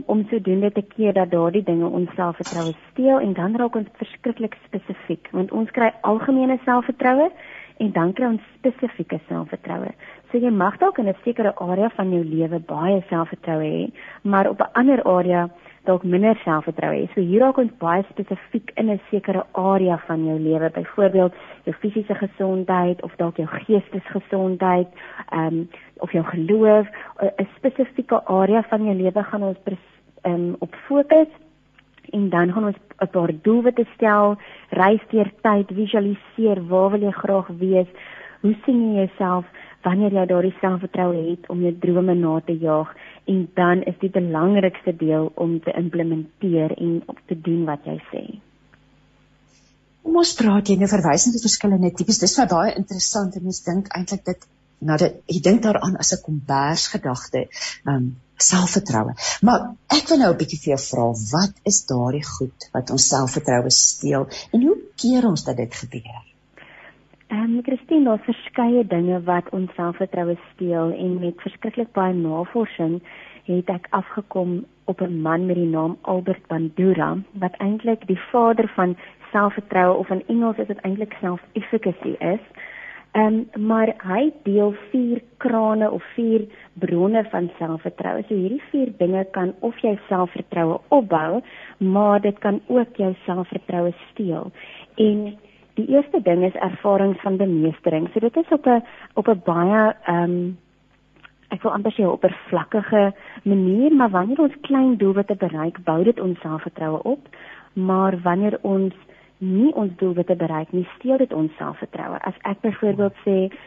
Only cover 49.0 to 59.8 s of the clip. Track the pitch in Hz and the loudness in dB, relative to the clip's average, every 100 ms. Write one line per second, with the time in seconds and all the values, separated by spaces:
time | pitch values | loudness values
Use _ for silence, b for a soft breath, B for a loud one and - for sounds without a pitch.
49 | _ _ _ _ _ b b b _ _ | _ _ _ _ _ b b b _ _
50 | 320 339 339 - 220 202 202 185 196 202 | 0 2 2 2 2 4 4 2 2 2
51 | 165 143 247 233 226 - 208 190 175 175 | 2 2 2 0 0 0 2 2 2 0
52 | 180 220 180 - 208 170 208 - 196 185 | -2 0 0 2 2 2 0 -2 -6 -4
53 | - 214 190 190 185 185 - 175 196 185 | -4 -2 -4 -4 -8 -6 -4 -4 -4 -6
54 | 180 196 - 180 - _ _ - 151 156 | -6 -6 -6 -8 -10 _ _ -8 -2 2
55 | 170 - - 170 165 220 220 208 - 185 | 2 -2 -6 0 4 4 4 0 0 -2
56 | - - - 151 - 139 143 165 - 196 | -2 -4 -4 -6 -2 0 0 -2 -4 -4
57 | 143 127 - 131 127 B B B - 135 | -4 -6 -4 -6 -6 B B B -2 0
58 | 127 127 _ - - 185 180 196 196 113 | -2 -6 _ -2 2 4 2 0 0 -2
59 | 107 123 B B 214 226 - - | -2 -4 B B 4 4 0 -10